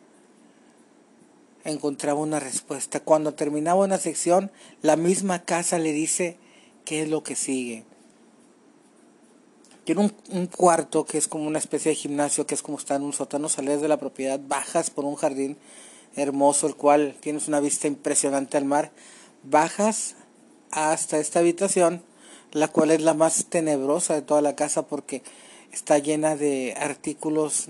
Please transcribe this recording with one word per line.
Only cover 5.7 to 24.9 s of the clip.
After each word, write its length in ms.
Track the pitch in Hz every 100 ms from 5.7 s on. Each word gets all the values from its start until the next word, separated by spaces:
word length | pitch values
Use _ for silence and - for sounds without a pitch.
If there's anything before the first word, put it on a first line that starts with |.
| 175
le 140 | 160
dice 440 | 151 160 - 175 170 _ - - _
qué 180 | - 156
es 60 | 156
lo 140 | 156
que 100 | -
sigue. 500 | 131 - 131 120 113 110 _ _ _ _ _ _ _ _ _ _ _ _ _ _ _ _ _ - -
Tiene 180 | - 165
un, 120 | 208 - -
un 160 | 185 180
cuarto 600 | - 180 165 147 156 143
que 100 | 156
es 100 | -
como 200 | 156 151
una 120 | 156
especie 300 | - 147 156
de 80 | 147
gimnasio, 500 | 147 143 143 - 147
que 80 |
es 60 | 139
como 160 | - 147
estar 220 | - 139
en 40 |
un 120 | 143
sótano. 340 | - 139 143 151
Sales 320 | - 139 147
de 80 | 151
la 100 | 151
propiedad, 400 | 135 - 135 139
bajas 520 | 139 139 - 165 160
por 160 | - 143
un 100 | 143
jardín 400 | 156 135 139 147 - - - - - -
hermoso, 500 | 143 139 143 143 151
el 100 | -
cual 400 | 143 147 143 -
tienes 280 | 151 151 151
una 120 | 147
vista 280 | 143 - 151
impresionante 720 | 139 156 139 143 135 135 147
al 80 | 139
mar. 260 | 143 156 - - - - _
Bajas 720 | 135 151 160 - 214 208 - - - _ _ _ -
hasta 480 | 156 156 156 - 156
esta 200 | 151 170
habitación, 640 | 170 170 196 190 170 175 - _ - - -
la 160 | 151 151
cual 220 | - 156
es 100 | 160
la 140 | 160
más 320 | 156 160 - -
tenebrosa 680 | 175 156 143 135 165 175
de 80 | 151
toda 200 | 135 151
la 120 | 147
casa 320 | 135 147 -
porque 360 | 151